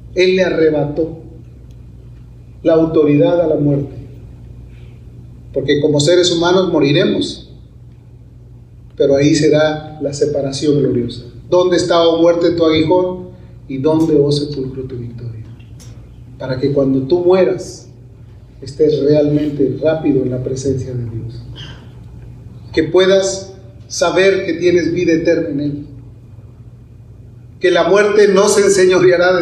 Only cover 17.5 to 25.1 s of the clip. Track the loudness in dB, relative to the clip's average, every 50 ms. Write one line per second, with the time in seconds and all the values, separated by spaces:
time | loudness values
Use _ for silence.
17.5 | 0 -2 -6 -12 -14 -18 -20 -20 -20 -20 -20 -20 -20 -20 -20 -20 -20 -20 -20 -20
18.5 | -20 -18 -18 -14 -2 0 2 2 2 2 2 2 4 4 4 2 2 0 0 -2
19.5 | -2 0 -2 -2 -2 -2 -2 -2 -2 0 0 0 0 2 0 -2 -4 -4 -4 -6
20.5 | -6 -4 -4 -4 -4 -4 -6 -6 -8 -8 -8 -8 -8 -10 -10 -12 -14 -14 -16 -16
21.5 | -16 -16 -16 -18 -18 -18 -20 -20 -20 -20 -20 -20 -20 -20 -20 -20 -20 -20 -20 -20
22.5 | -20 -20 -20 -6 -4 -2 -2 2 2 2 4 4 4 2 2 0 -4 -8 -10 -14
23.5 | -18 -20 -20 -20 -20 -20 -18 -14 -6 -2 -2 0 2 2 2 2 2 0 -2 -4
24.5 | -6 -2 0 0 2 2 0 0 -2 -2 0 0